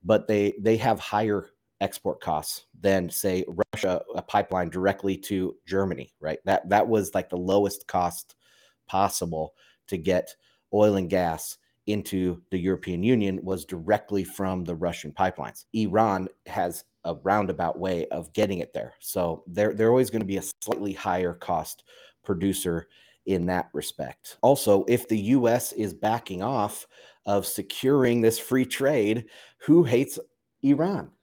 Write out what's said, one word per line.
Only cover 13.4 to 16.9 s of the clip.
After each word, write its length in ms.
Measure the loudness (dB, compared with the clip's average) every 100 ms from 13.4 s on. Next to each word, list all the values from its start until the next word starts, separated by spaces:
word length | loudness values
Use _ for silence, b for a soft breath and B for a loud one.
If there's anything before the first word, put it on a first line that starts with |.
was 240 | -6 -6 -6
directly 580 | -10 0 0 0 -4
from 420 | -4 -4 -4 -2 -4
the 100 | -4
Russian 360 | -4 -6 -12
pipelines. 520 | -2 -2 -2 -12 -12 -8
Iran 540 | -2 0 2 2 0 -4 -12 -8
has 380 | -2 -2 -4 -14